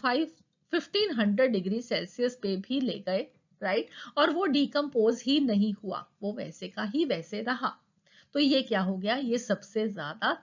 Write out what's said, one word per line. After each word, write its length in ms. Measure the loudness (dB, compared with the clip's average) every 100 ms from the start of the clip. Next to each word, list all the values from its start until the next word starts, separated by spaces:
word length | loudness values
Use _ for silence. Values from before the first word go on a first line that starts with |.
फ़ाइव, 300 | 0 0 -2 -6 _ _ _
फिफ्टीन 420 | -4 -2 0 0 2
हंड्रेड 320 | 2 4 4
डिग्री 300 | 2 0 -2
सेल्सियस 560 | -2 -4 -4 -2 -2 -2
पे 140 | -4 -2 -2
भी 120 | -2
ले 180 | -2 -4 -2
गए, 180 | -4 -4 _ _ -8
राइट? 260 | -2 -2 -2 -8 -6 2
और 120 | 2
वो 140 | 2 2
डिकम्पोज 760 | 2 2 0 0 2 2 2 2
ही 120 | 2
नहीं 320 | 4 2 2 -2
हुआ, 160 | -6 -8 -10 _
वो 100 | -8 -6
वैसे 320 | -10 -10 -10
का 160 | -8 -4
ही 100 | 0
वैसे 360 | 0 -2 -4 -6
रहा। 300 | -6 -4 -4 -8 _ _ _ _ _
तो 60 | 2
ये 200 | 4 4
क्या 180 | 2 0
हो 160 | 0 0
गया? 200 | -2 -2
ये 220 | 0 -2
सबसे 480 | 0 -4 -2 -2 -2
ज्यादा 440 | -4 -8 -4 -2 -2